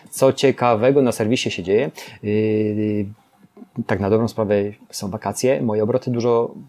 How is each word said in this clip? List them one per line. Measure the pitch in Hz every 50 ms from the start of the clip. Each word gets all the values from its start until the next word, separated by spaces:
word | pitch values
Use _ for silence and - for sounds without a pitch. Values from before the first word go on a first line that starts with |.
| - -
co | - - - 135 127
ciekawego | - - 135 123 - 123 120 120 107 110 127 139 143 135
na | 123 110
serwisie | - 113 107 110 107 - 113
się | - - 87
dzieje? | 90 98 110 135 160 - - - - - - -
Yy, | 107 104 107 110 107 107 107 107 107 104 107 107 107 104 104 104 98 104 - _ _ _ _ _ _ _ - - - _ - 117
tak | - 117 92
na | 101 98
dobrą | 107 110 117 110
sprawę | - - 107 98 104 101 101 104 104 - - -
są | - - - 101
wakacje, | 90 110 - - - - - 127 139 - 139
moje | 117 107 107 107
obroty | 107 123 127 - -
dużo, | 123 120 113 120 117 117 117 - - - -